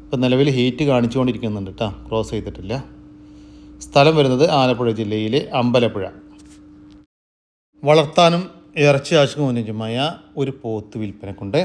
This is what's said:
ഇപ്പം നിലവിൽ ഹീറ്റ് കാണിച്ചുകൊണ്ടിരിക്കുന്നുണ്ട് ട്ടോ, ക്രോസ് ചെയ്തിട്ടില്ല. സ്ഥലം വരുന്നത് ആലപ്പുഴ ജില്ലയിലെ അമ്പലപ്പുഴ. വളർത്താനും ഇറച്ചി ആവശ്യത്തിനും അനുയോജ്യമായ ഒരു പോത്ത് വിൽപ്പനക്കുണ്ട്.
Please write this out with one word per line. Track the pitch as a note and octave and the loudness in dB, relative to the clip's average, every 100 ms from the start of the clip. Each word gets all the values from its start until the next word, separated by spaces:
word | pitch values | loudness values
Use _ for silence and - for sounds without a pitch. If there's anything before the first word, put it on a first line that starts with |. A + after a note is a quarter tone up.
ഇപ്പം | - B2+ B2+ | -6 -2 0
നിലവിൽ | B2+ D3 B2+ | 2 2 2
ഹീറ്റ് | B2+ A#2+ D3 | -2 0 0
കാണിച്ചുകൊണ്ടിരിക്കുന്നുണ്ട് | B2+ A#2 B2+ B2+ A2 A2+ G#2 F#2+ G2 | 0 0 0 -2 -2 -6 -6 -10 -6
ട്ടോ, | A2 - - | -8 -8 -6
ക്രോസ് | A2+ G#2+ A2 | -4 -4 -6
ചെയ്തിട്ടില്ല. | F#2+ F#2 F#2 B2 B2+ - - - - - - - - - - | -8 -12 -8 -8 -10 -20 -20 -20 -20 -20 -20 -20 -20 -20 -2
സ്ഥലം | C#3+ C#3+ D#3+ | 4 4 4
വരുന്നത് | C3 B2+ E3 D3+ | 2 4 2 4
ആലപ്പുഴ | B2+ A#2+ A#2+ A2 | 2 0 -2 -2
ജില്ലയിലെ | G#2+ G#2+ A2 B2 - C3+ | -2 -2 -2 -2 -2 -2
അമ്പലപ്പുഴ. | A#2+ B2 A#2 G2+ F#2 - - - - - - - - - _ _ _ _ _ _ _ _ C#3+ | 2 2 2 -2 -8 -12 -20 -20 -20 -20 -20 -20 -20 -20 _ _ _ _ _ _ _ _ 4
വളർത്താനും | D#3+ D3 - E3+ E3+ F#3 - - - D3 | 4 4 4 4 4 -4 -14 -14 0 4
ഇറച്ചി | C#3 - D#3+ | 4 2 2
ആവശ്യത്തിനും | C#3 D3 C#3 | 2 0 -2
അനുയോജ്യമായ | A#2+ A2+ G#2+ A2 A#2+ D3 F3 - - | -2 -4 -6 -6 -4 -4 -6 -14 -6
ഒരു | C3+ C3 | -6 -6
പോത്ത് | A#2 A2 G#2 A2+ | -8 -8 -8 -10
വിൽപ്പനക്കുണ്ട്. | G#2+ F#2+ G2 G2 G2 C3+ | -10 -10 -14 -12 -4 -2